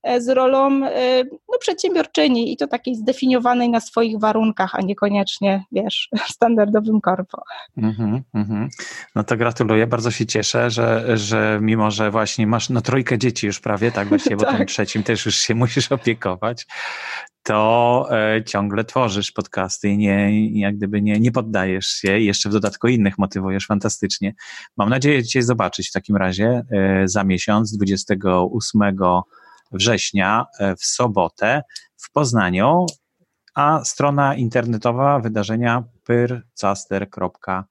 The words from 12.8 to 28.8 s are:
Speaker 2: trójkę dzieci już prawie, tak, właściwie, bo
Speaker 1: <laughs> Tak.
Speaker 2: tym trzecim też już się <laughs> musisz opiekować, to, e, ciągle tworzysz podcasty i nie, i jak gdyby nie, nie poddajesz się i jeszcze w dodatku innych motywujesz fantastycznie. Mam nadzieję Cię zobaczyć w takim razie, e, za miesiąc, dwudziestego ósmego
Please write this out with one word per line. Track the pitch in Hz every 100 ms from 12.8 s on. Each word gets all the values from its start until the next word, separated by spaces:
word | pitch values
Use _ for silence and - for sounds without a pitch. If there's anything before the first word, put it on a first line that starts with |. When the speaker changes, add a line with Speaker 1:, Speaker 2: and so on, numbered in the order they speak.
Speaker 2:
trójkę | - 131 123 117
dzieci | 127 117 104
już | 98
prawie, | - 101 117
tak, | 117 101
właściwie, | 302 - 104
bo | 107
Speaker 1:
<laughs> |
Tak. | 269
Speaker 2:
tym | -
trzecim | - 101 113
też | 104 110 -
już | -
się | - 113
<laughs> |
musisz | 123 143 -
opiekować, | 135 - 113 98 92 107 120 - - - - - - - _
to, | - 107 107 117 120 123 -
e, | 120 107 110
ciągle | 110 101 101 101
tworzysz | 113 135 123 98 98
podcasty | - 98 - 95 - 104
i | 101
nie, | 104 98 101
i | 107 110 107
jak | 101 101
gdyby | 98 104
nie, | 104 104
nie | 120
poddajesz | 120 113 104 95 92 92
się | - 101 101
i | 107
jeszcze | 101 104
w |
dodatku | 104 101 - 117
innych | 123 98 95
motywujesz | 98 98 95 95 -
fantastycznie. | 104 107 - 98 - 101 - - - - -
Mam | 104
nadzieję | 131 139 143
Cię | 117 131
zobaczyć | 120 117 92 - 95
w |
takim | 95 - 101
razie, | 92 92 110 123 120
e, | 104 95 95 95
za | 101
miesiąc, | 98 92 - 104 110 107
dwudziestego | 98 95 - 95 95 90 90
ósmego | 113 - 107